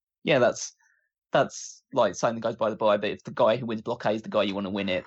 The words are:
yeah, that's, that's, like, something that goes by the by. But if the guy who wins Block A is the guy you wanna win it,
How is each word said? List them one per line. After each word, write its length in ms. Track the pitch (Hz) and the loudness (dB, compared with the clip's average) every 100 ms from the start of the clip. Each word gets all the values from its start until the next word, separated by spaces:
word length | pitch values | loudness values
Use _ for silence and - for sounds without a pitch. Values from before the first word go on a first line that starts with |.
| _ _ | _ _
yeah, 140 | - 139 | 2 4
that's, 360 | 117 - - - _ _ _ _ _ | 4 0 -10 -16 _ _ _ _ _
that's, 500 | 156 123 - - - _ | 0 0 -4 -18 -20 _
like, 220 | 135 107 | 0 0
something 260 | - 120 117 | 2 -2 0
that 80 | 113 | -4
goes 80 | 113 | -2
by 140 | 110 | -2
the 60 | 107 | 2
by. 200 | 110 104 | 2 2
But 140 | 104 | 0
if 120 | 92 | -6
the 100 | - | -6
guy 240 | - 117 113 | 2 2 2
who 100 | 120 | -2
wins 160 | 110 | -6
Block 220 | 113 - 113 | -6 -4 -2
A 60 | |
is 100 | 110 | -2
the 80 | 104 | -2
guy 140 | 107 | 0
you 100 | 101 | 0
wanna 160 | 98 98 | -2 -4
win 180 | 101 98 | -2 -2
it, 160 | 90 | -2